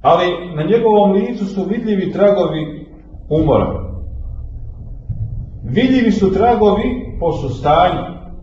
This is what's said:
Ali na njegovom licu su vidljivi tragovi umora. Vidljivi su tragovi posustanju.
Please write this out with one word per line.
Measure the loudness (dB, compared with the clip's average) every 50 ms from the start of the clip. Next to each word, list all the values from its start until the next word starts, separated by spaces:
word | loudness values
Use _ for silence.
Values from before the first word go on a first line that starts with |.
Ali | 4 4 4 4 4 0 -2 -4 -8 -8 -4
na | -4 0
njegovom | 2 2 4 4 4 6 6 6 4
licu | 4 2 0 -2 -4 -4 -6
su | -4 -4 -4 -2
vidljivi | -2 -4 -2 -2 0 0 0 0 -2
tragovi | 2 4 4 4 4 4 0 0 -2 -4 -6 -6 -10 -12 -16 -18 -20 -20 -20 -20 -18 -18 -6 -2
umora. | 0 2 2 4 4 2 2 0 -4 -6 -6 -8 -8 -8 -10 -10 -10 -10 -10 -10 -10 -10 -10 -10 -10 -12 -12 -12 -12 -12 -12 -12 -14 -12 -8 -8 -6 -6 -6 -6 -6 -8 -8 -10 -12 -12 -8
Vidljivi | -2 0 2 4 4 4 4 4 2
su | 2 2 2 2 4
tragovi | 4 4 4 4 4 4 4 4 2 0 -2 -4 -4 -8 -8 -6 -4
posustanju. | -2 -2 -2 -2 -4 -6 -6 -2 2 2 4 6 4 4 2 -2 -6 -8 -12 -14 -14 -16 -16 -16